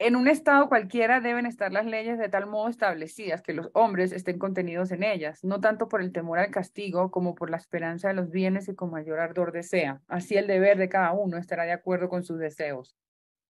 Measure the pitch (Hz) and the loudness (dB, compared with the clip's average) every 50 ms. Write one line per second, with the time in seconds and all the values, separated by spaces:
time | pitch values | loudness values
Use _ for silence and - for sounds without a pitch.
0 | 208 233 240 247 247 285 311 302 - 302 285 277 277 269 269 220 202 185 - 233 | 2 4 4 6 6 6 4 4 6 6 6 6 6 6 4 2 2 0 0 2
1 | 226 220 254 254 233 240 240 240 240 240 240 - 202 190 185 202 220 226 220 220 | 4 4 4 2 2 0 -2 -2 -2 -4 -4 -4 -4 -2 0 -2 -2 -2 -4 -4
2 | 220 233 240 226 220 196 196 190 196 208 214 214 220 240 233 - 220 196 170 156 | -4 -4 -4 -2 -2 0 0 -2 -2 -2 -4 -2 -2 -2 -2 0 0 0 0 -2
3 | 160 160 - - 208 180 160 180 - - 160 156 - - - 220 226 214 190 180 | -8 -12 -12 -10 -6 -4 -4 -4 -4 -6 -6 -6 -6 0 4 4 4 6 4 2
4 | 185 185 180 185 185 185 175 175 196 196 185 185 180 170 165 175 190 185 180 170 | 0 0 0 -4 -4 -4 -4 -2 -4 -2 -2 -2 -2 -2 -2 -2 -2 -2 -2 -2
5 | 202 220 202 170 151 151 156 - - 190 202 196 196 214 214 214 226 226 226 196 | 0 -2 0 -2 -4 -6 -8 -6 -4 -2 -2 2 2 2 2 2 -2 -2 0 -2
6 | 180 185 180 180 165 165 165 175 196 196 190 202 185 - - 202 208 190 170 180 | -2 -2 -4 -6 -6 -2 0 0 0 0 0 -4 -4 -4 -8 -10 -8 -4 -2 -2
7 | 185 190 - 185 180 175 175 - 170 160 165 165 - - - 170 165 165 170 170 | -2 0 0 -2 -2 -2 -4 -4 -6 -6 -6 -8 -8 -6 -6 -4 -4 -4 -6 -4
8 | 196 196 196 190 180 160 165 190 185 190 190 196 196 202 190 - 185 175 165 156 | -2 -2 -2 -2 -2 -2 0 0 2 2 0 0 -4 -6 -8 -8 -8 -6 -6 -6
9 | 156 160 156 160 165 165 165 180 175 170 170 170 175 - 190 180 156 139 135 139 | -6 -4 -2 -2 -2 -2 0 -2 -2 -2 -2 -6 -6 -2 0 0 0 0 -4 -8
10 | _ - - 180 180 - 208 196 208 202 190 185 190 202 202 185 190 185 196 196 | _ -6 -6 -6 -2 2 2 2 2 4 4 6 6 4 4 4 0 0 2 2
11 | 180 170 175 202 202 185 165 170 175 - 175 170 170 170 175 175 - 185 185 175 | 2 2 2 0 -2 -2 -4 -6 -6 -6 -4 -4 -2 -2 -4 -4 -2 -2 -2 0
12 | 180 180 185 180 180 - 165 165 160 151 156 - 156 147 139 127 127 _ _ _ | -2 -2 -4 -6 -6 -6 -6 -6 -6 -6 -6 -6 -6 -6 -6 -8 -12 _ _ _
13 | _ _ _ _ _ _ _ _ _ _ | _ _ _ _ _ _ _ _ _ _